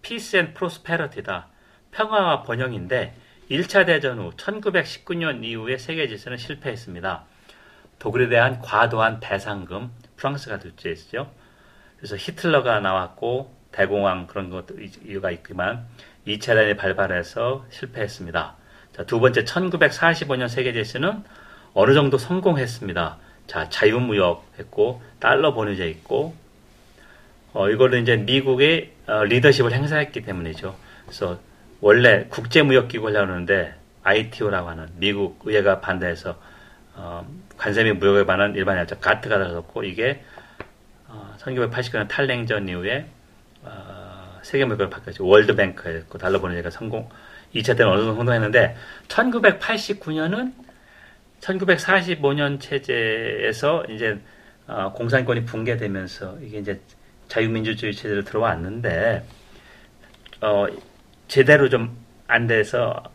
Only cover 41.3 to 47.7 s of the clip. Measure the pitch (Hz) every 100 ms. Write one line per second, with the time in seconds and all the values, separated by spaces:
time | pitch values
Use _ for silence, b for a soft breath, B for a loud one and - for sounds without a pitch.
41.3 | - - 127 117 120 120 113 104 - 139
42.3 | 123 117 110 95 87 95 131 160 - _
43.3 | - _ _ - - - 98 92 95 92
44.3 | 90 - 139 131 104 92 - - 87 92
45.3 | 104 104 101 95 - 87 80 80 87 92
46.3 | 98 92 87 85 - 110 117 113 B B
47.3 | B B 113 113